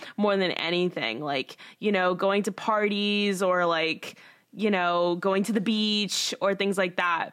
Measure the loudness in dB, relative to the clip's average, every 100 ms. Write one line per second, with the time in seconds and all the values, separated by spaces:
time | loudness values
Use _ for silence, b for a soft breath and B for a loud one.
0 | B -2 2 2 0 0 -2 0 0 -2
1 | -4 -4 -2 -4 -4 -10 B B 0 2
2 | 2 2 2 2 0 -4 0 0 2 0
3 | 0 2 0 2 2 2 2 2 0 -4
4 | -8 -16 B B B -2 0 2 2 2
5 | 2 0 0 0 0 0 0 0 0 0
6 | -2 -2 -4 -2 -2 0 0 0 0 0
7 | 0 0 -4